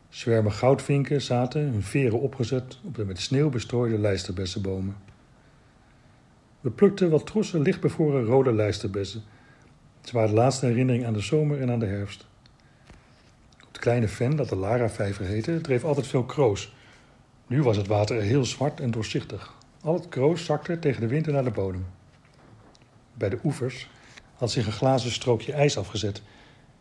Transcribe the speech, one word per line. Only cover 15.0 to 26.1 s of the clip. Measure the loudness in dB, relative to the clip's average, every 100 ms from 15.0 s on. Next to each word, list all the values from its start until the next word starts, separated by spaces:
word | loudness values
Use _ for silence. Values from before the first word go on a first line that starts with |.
| -6 -4 -4
heette, | -4 -2 -4
dreef | 0 0
altijd | 0 -2 0
veel | -2
kroos. | -2 2 2 2 -8 -18 -20 -20 -20 -20 _ _ -2
Nu | 2
was | 4 2
het | 2
water | 2 2 0
er |
heel | 0 2 0
zwart | -2 -4 -2
en | -4
doorzichtig. | -2 -4 -6 -6 -12 -14 -20 _ _
Al | -2
het | -2 -2
kroos | 2 2 2 -2
zakte | -2 -2 -2
tegen | 0 0
de | 0
winter | 0 0
naar | 0
de | 0
bodem. | -2 -4 -4 -8 -12 -20 -20 _ -20 -20 -20 -20 -20 _ _ _
Bij | -4 -4
de | -2
oevers | -4 -2 -6 -8 -16 -20 -20 -20 -18 -6
had | -2
zich | 0 -2
een |
glazen | 0 2 2 0
strookje | -2 0 0 0
ijs | 2 2 2
afgezet... | -4 -4 -4